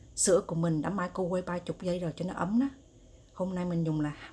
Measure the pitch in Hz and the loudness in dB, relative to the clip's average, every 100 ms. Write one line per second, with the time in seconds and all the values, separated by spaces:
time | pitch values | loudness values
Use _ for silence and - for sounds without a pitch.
0 | - - - 180 202 165 165 156 165 196 | -12 0 4 4 4 2 2 2 0 -2
1 | 180 180 180 185 180 175 175 - 180 175 | -2 -2 -2 -2 -2 -4 -6 -4 -2 -2
2 | 170 - 175 - 175 226 277 - - - | -2 -4 -6 -2 0 2 2 -2 -18 -20
3 | - - - - 185 180 180 170 160 156 | -20 -20 -16 -6 -4 -2 0 0 2 2
4 | 151 147 - | 0 -4 -6